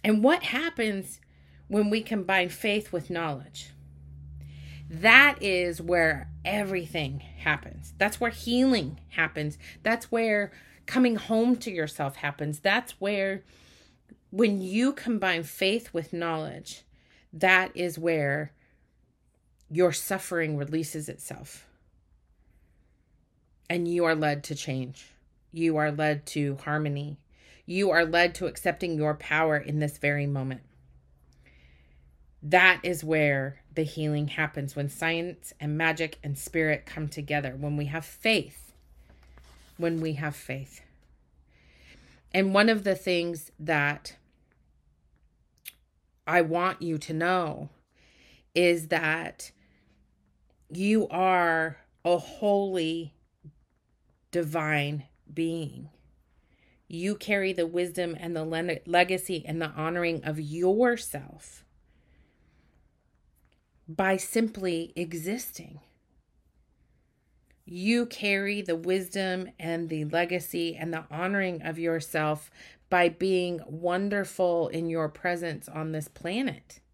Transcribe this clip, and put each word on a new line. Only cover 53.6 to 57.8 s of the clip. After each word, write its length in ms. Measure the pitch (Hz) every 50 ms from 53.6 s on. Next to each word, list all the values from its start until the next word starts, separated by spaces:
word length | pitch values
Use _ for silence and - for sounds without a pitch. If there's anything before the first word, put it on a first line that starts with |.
| _ _ _ _ _ _ _ _ _ _ _ _ _ _
divine 760 | - 175 170 147 156 165 151 151 151 147 143 143 147 147 135 _ _ _ _ -
being. 560 | 147 160 165 165 165 165 160 135 123 127 135 151 _ _ _ _ _ _ _ _ _ _ _ _ _ _ _ _ _ _ _ _
You 260 | 165 165 175 196 208
carry 360 | 208 - - 208 202 190 190
the 140 | 185 175 170
wisdom 500 | 165 170 175